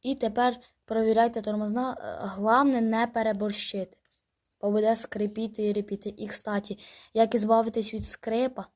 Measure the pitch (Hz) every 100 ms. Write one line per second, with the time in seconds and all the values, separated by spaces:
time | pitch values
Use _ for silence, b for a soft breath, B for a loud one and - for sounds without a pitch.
0 | 247 269 226 214 247 240 b b _ 226
1 | 220 220 233 233 214 208 214 226 254 -
2 | 104 80 196 190 208 240 285 254 226 220
3 | 233 233 220 202 208 208 - 196 185 _
4 | _ _ _ _ _ _ 208 208 214 226
5 | - 208 208 208 226 220 208 208 202 196
6 | 202 202 208 - - 202 202 196 B B
7 | B 220 220 233 214 226 226 226 208 220
8 | - - - 226 254 254 196